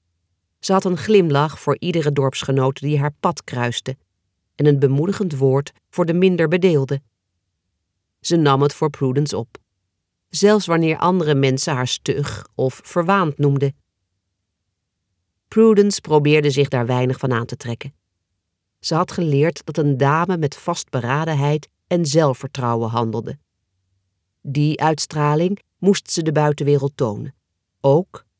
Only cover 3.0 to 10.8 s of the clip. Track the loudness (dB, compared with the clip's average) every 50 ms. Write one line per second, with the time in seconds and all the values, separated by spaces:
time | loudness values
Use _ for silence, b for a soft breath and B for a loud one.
3 | -2 -4 -6 -2 -4 -4 -4 -4 -10 -10 -6 -4 -4 -4 -4 -6 -8 -10 -12 _
4 | _ _ _ _ _ _ _ _ _ _ _ 0 2 2 4 4 2 2 2 0
5 | 0 -2 -2 -4 -4 -4 -2 0 0 2 2 0 -2 -6 _ _ _ _ -4 -2
6 | -2 0 2 2 2 2 2 2 0 0 2 2 2 2 2 2 0 0 -4 -6
7 | _ _ _ _ _ _ _ _ _ _ _ _ _ _ _ _ _ _ _ _
8 | _ _ _ _ -4 0 0 2 4 4 4 4 2 0 0 -2 -4 -4 -2 -2
9 | -2 -2 0 0 -2 -2 -4 -6 -8 _ _ -20 _ _ _ _ _ _ _ _
10 | _ _ _ _ _ -10 -4 2 4 4 4 4 2 0 0 2